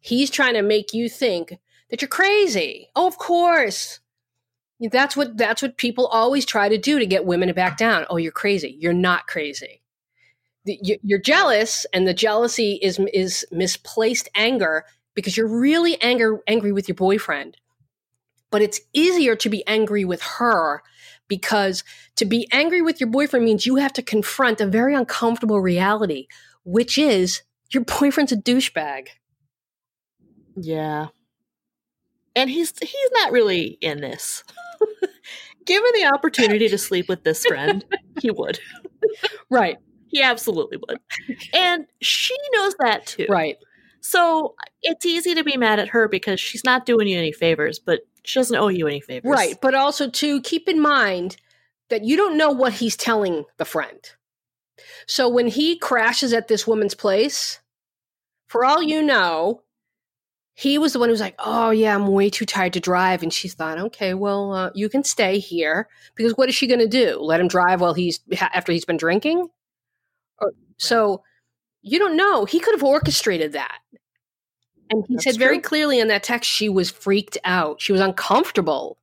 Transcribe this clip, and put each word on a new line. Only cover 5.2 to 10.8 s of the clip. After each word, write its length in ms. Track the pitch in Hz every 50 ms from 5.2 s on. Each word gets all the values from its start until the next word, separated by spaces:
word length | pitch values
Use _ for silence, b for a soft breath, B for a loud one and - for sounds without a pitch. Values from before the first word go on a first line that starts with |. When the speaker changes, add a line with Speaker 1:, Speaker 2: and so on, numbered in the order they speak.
| 294 240 226
Speaker 1:
that's 260 | 214 233 208 226 -
what 160 | - 262 247 -
people 280 | - 240 233 247 254
always 400 | 254 226 226 220 247 277 285 -
try 220 | - - 226 202 202
to 100 | 220 214
do 220 | - 269 302 285
to 60 | 233
get 180 | 185 190 190 160
women 240 | 180 175 175 185 180
to 60 | 175
back 220 | 180 180 180 180
down. 300 | - 220 233 214 170 - -
"Oh, 100 | 180 170
you're 120 | 165 160
crazy. 440 | - - - 208 202 185 156 131 127 147
You're 140 | 156 175
not 340 | 175 180 180 180 180 - -
crazy. 560 | - - 175 151 147 139 - 135 - - _ _ _ _ _ _ _ _ _ _ _ _ _ _ _ _ _ _
The, 140 | 196 196 -